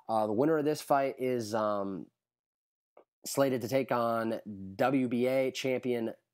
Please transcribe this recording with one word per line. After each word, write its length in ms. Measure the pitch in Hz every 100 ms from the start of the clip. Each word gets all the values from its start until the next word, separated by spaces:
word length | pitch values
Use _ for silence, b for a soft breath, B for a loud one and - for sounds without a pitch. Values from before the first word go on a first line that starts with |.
| -
Uh, 160 | 113 107
the 80 |
winner 240 | 104 147 160
of 80 | 147
this 160 | 151
fight 340 | - 143 135 -
is, 340 | 131 127 107
um, 520 | 113 107 104 98 92 57 _ _ _ _ _ _ _ _ - _ _ -
slated 360 | - 139 127
to 60 | 110
take 240 | 135 131
on 480 | 123 117 113 113 113 - 101 95 98
W 320 | 127 139 127
B 200 | 120 123
A 240 | 131 131
champion, 640 | 123 135 127 123 120 113 - _